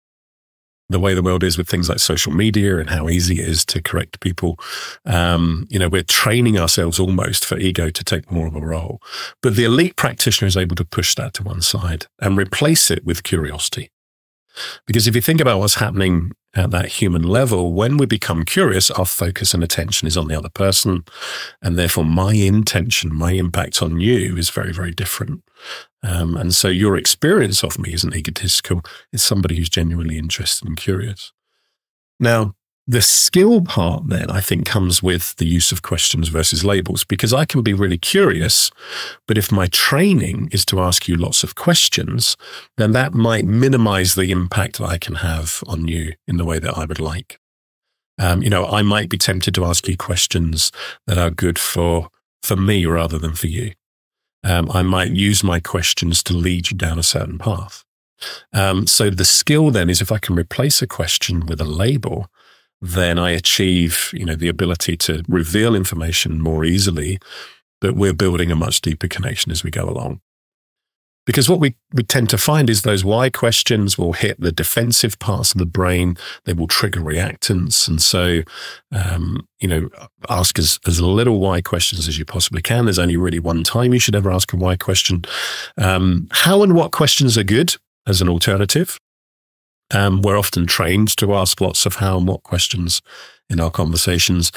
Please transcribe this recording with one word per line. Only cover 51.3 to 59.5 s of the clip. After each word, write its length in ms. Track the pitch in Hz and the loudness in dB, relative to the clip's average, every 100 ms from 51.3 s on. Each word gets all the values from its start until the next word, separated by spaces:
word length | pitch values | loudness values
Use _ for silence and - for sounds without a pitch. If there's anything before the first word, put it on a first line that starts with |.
good 260 | 82 90 85 | 0 -2 -2
for, 520 | - 87 85 85 85 _ _ _ | -2 0 0 0 -2 _ _ _
for 120 | - 95 | -4 0
me 300 | 98 101 82 | 2 2 2
rather 320 | 82 82 78 | 0 0 -2
than 160 | 80 | -4
for 140 | 78 80 | -4 -4
you. 240 | 85 113 - _ _ _ _ _ _ | -4 -6 -10 _ _ _ _ _ _
Um, 260 | 98 85 82 | 0 0 2
I 120 | 92 | 2
might 280 | 92 92 90 | 2 2 0
use 320 | 90 101 101 | 0 2 2
my 160 | 95 85 | 2 0
questions 640 | - 90 - - 87 85 | -2 -2 -2 -2 0 -2
to 100 | - | 0
lead 360 | 87 90 90 85 | 0 0 0 -4
you 80 | 95 | -4
down 220 | 87 82 | -2 0
a 40 | |
certain 360 | 80 - - 82 | 0 -2 -4 -4
path. 440 | 110 90 98 - _ _ _ _ - - - | -4 -4 -8 -16 _ _ _ _ -16 -16 -6
Um, 320 | 101 98 95 92 | 0 2 2 2
so 240 | - 104 | 2 2
the 160 | 90 87 | 2 2
skill 460 | - - | 2 2